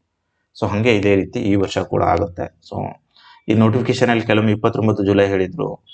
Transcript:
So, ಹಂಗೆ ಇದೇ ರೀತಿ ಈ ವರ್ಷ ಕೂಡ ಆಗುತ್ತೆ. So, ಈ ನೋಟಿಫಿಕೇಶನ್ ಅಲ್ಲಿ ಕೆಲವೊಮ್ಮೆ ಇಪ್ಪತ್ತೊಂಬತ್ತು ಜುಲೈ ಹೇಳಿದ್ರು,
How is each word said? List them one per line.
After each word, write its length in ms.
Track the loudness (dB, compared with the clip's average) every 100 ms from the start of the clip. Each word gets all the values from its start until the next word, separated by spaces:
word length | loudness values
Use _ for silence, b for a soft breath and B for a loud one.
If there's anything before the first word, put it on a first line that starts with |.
| _ _ _ _ _ -6
So, 80 | -4
ಹಂಗೆ 280 | 0 2 2
ಇದೇ 200 | 4 2
ರೀತಿ 240 | 0 -4
ಈ 140 | -2
ವರ್ಷ 240 | 0 0 -4
ಕೂಡ 240 | -4 -2
ಆಗುತ್ತೆ. 580 | 0 0 -2 -8 -12 _ -14
So, 140 | -10 -10 -12 _ b b b b
ಈ 60 |
ನೋಟಿಫಿಕೇಶನ್ 560 | 2 4 2 -2 0 2
ಅಲ್ಲಿ 160 | 0 2
ಕೆಲವೊಮ್ಮೆ 260 | 2 2
ಇಪ್ಪತ್ತೊಂಬತ್ತು 520 | 0 -2 0 0 0
ಜುಲೈ 220 | 2 2 2
ಹೇಳಿದ್ರು, 580 | 0 -2 -4 -8 -8 _